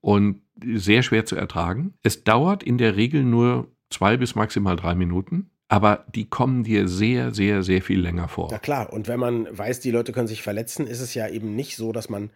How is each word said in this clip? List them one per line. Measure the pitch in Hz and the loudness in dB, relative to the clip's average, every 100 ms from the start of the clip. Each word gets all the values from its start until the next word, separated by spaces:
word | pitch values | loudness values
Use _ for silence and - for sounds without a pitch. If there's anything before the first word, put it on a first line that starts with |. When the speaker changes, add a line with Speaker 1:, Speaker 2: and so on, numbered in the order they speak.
Speaker 1:
und | - 101 104 98 _ - 123 | 2 4 4 0 _ -12 -6
sehr | 110 95 117 | -2 4 4
schwer | 123 110 - | 4 0 0
zu | - | -4
ertragen. | 95 85 85 110 190 - | -4 -4 -2 -2 -6 -2
Es | 107 - | -2 0
dauert | 107 117 170 202 | 2 4 4 0
in | - 123 | 0 2
der | 113 98 | 2 2
Regel | 120 151 | 2 2
nur | 127 117 120 123 - _ _ | 2 4 4 2 -4 _ _
zwei | - 98 123 | 0 2 4
bis | 123 | 0
maximal | 104 107 - 98 90 | 0 -2 0 0 0
drei | 85 90 | 0 0
Minuten. | 87 90 - 170 - _ - | 0 -2 -2 -4 -6 _ 0
Aber | 104 104 104 - | 4 4 2 -2
die | 113 104 | -8 -4
kommen | - 127 127 | -2 0 0
dir | 110 104 92 | 2 2 2
sehr, | 92 110 123 123 | 2 2 2 -2
sehr, | 107 101 98 | 0 2 2
sehr | 95 92 | 2 2
viel | - 95 | 2 0
länger | 87 87 85 | 0 -2 -4
vor. | - 82 | -6 -8
Speaker 2:
Na | 104 | -6
klar, | - 139 104 | -4 -4 -4
und | 110 113 | -8 -6
wenn | 123 | -2
man | 123 120 104 | -2 -2 -4
weiß, | 101 110 123 | -6 -6 -4
die | 127 | -2
Leute | 117 117 | -2 -2
können | 123 110 | -4 -4
sich | 110 | -6
verletzen, | 110 104 113 - 123 | -6 -6 -6 -6 -6
ist | 117 | -8
es | 117 120 | -8 -6
ja | 107 | -6
eben | 104 107 110 | -6 -6 -6
nicht | 147 - | -8 -8
so, | 113 | -6
dass | 110 104 | -6 -8
man | 101 104 | -8 -10